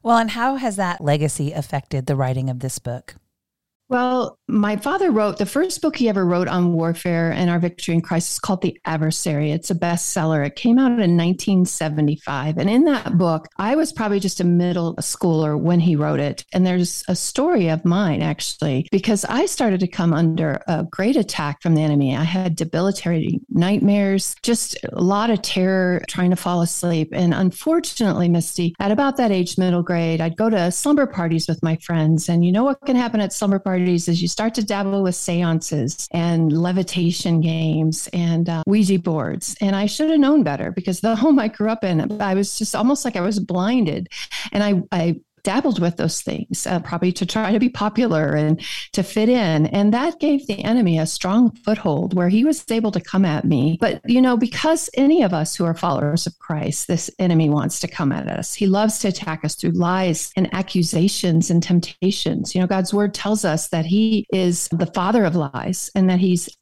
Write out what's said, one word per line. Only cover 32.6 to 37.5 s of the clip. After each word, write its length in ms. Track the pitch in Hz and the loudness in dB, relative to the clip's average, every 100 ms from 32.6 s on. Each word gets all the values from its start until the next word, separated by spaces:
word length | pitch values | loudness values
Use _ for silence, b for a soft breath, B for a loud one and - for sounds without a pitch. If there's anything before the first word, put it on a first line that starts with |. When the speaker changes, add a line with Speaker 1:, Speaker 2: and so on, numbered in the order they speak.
Speaker 2:
what 160 | 269 269 - | 2 0 0
can 100 | 247 | 0
happen 240 | 240 226 | 2 -2
at 140 | 190 | -2
slumber 240 | - 202 196 | -2 0 0
parties 240 | 190 185 | 0 0
is 400 | 180 175 170 170 | 2 0 0 0
you 60 | 175 | -2
start 260 | - 226 | -2 -2
to 80 | 226 | -2
dabble 400 | 208 196 196 196 | -2 -2 0 0
with 140 | 185 180 | 0 -2
seances 880 | - 170 175 160 - 151 127 - - | -2 0 0 0 -2 -4 -4 -6 -6
and 400 | 170 170 170 160 | -2 0 2 2
levitation 880 | 156 180 185 180 185 170 175 185 165 | 2 0 0 -2 0 0 0 0 2
games 680 | 160 | 2